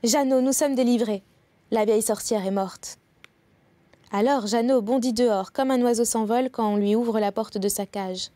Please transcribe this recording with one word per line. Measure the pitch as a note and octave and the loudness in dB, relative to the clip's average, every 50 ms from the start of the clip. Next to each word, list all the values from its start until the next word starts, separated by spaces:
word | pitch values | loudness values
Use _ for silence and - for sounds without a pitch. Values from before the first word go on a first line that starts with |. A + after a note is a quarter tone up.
| - | 0
Jeannot, | A#3 A3 D4+ C#4+ C4 C4 C4 | 0 2 2 2 4 2 2
nous | B3+ C4 | 2 2
sommes | C4+ - D#4+ C#4+ C#4 | 2 2 0 0 2
délivrés. | B3 C4 A#3+ B3 A#3 A#3 G#3+ G#3+ G3 - _ _ _ _ _ _ _ _ _ | 2 2 2 2 2 2 -2 -2 -6 -6 _ _ _ _ _ _ _ _ _
La | - A3+ G#3+ | -2 0 2
vieille | G#3 A3 G#3+ | 2 2 2
sorcière | G#3+ - G#3+ G#3 - - A#3 G#3+ F#3 | 2 0 -2 -4 -2 -2 -2 -2 -2
est | F#3+ | -2
morte. | G3 G3 G3 F#3+ - - - - - _ _ _ _ _ _ - _ _ _ _ _ _ _ _ _ _ _ _ _ _ _ _ | -2 -2 -4 -4 -8 -14 -16 -18 -18 _ _ _ _ _ _ -20 _ _ _ _ _ _ _ _ _ _ _ _ _ _ _ _
Alors | - G3+ G#3 B3+ C#4+ C#4 G3+ G#3 | -2 0 2 2 2 0 0 0
Jeannot | G3 A#3 A3+ B3 C4+ B3+ | -2 0 2 2 2 0
bondit | G#3+ G3+ B3 C4+ A#3 C4 | 2 0 -2 0 0 0
dehors | A#3 G#3+ B3 A#3+ G#3+ F#3+ F#3+ - | 0 2 2 2 2 0 -2 -4
comme | _ - C4+ C4 | _ -4 -2 0
un | C4 B3+ | 2 2
oiseau | A#3+ B3 A#3+ A3 A#3+ | 2 2 2 2 0
s'envole | A3+ - A#3 A3 G#3 A3+ B3 C4 B3+ | 0 0 -2 0 0 0 0 0 -2
quand | B3+ - A3+ G#3+ | -2 -2 -2 0
on | G#3 | 0
lui | G#3 G#3 G3+ G#3 | 0 2 2 2
ouvre | A3 A#3+ A#3 G#3+ A3 | 2 2 0 0 0
la | G#3+ G3+ | 0 0
porte | G3 - A3 G#3+ - | -2 -4 -6 -4 -6
de | G#3 F#3+ G3+ | -4 -2 -2
sa | G3 - G3+ | -2 -2 -6
cage. | F#3+ - G3+ G3 F#3+ F#3 F#3 - - _ | -6 -6 -8 -8 -8 -8 -8 -10 -12 _